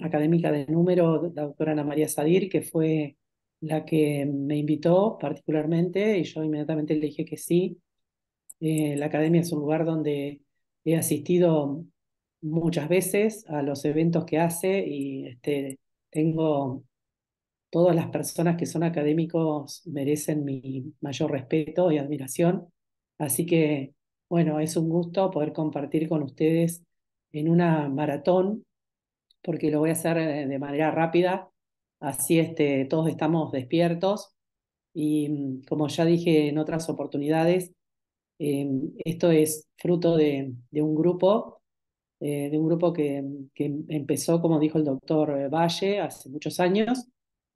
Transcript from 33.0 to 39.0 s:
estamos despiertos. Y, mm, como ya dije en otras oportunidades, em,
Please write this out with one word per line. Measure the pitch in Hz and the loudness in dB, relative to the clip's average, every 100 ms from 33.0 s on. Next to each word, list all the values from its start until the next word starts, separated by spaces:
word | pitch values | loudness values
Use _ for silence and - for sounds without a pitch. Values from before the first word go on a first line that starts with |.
| 160 | 0
estamos | 151 156 165 143 | -2 0 0 0
despiertos. | 139 123 165 170 170 190 208 - _ _ _ _ _ _ | -6 -2 0 0 0 -2 -2 -6 _ _ _ _ _ _
Y, | 170 151 151 147 | -4 0 0 0
mm, | 147 139 131 - | -2 -4 -8 -6
como | 156 151 | -2 -2
ya | 147 | 0
dije | 165 170 170 156 147 | 2 2 4 4 4
en | 147 | 0
otras | 156 165 160 | -2 -4 -4
oportunidades, | - 143 139 143 160 165 185 180 _ _ _ _ _ _ _ | -6 -6 -4 0 2 4 2 0 _ _ _ _ _ _ _
em, | 147 139 139 135 156 - | -2 -2 -2 -2 -4 -6